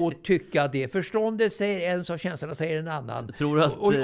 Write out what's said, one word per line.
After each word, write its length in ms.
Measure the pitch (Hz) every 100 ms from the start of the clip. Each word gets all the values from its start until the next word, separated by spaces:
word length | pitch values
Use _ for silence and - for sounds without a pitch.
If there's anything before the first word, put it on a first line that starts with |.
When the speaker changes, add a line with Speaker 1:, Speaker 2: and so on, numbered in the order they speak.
Speaker 1:
att 240 | 165 -
tycka 440 | - 180 - 156 143
det. 200 | 135 127
Förståndet 640 | 190 160 220 220 220 220
säger 420 | - 202 196 175
en 100 | 180
sak, 160 | 180 170
känslorna 340 | 175 160 151
säger 240 | 170 160 156
en 100 | 165
annan. 440 | 151 117 117 113
Speaker 2:
Tror 240 | - 147 151
du 80 |
att, 80 | 151
Speaker 1:
Och, 60 | -
och, 80 | 202
och 60 | 139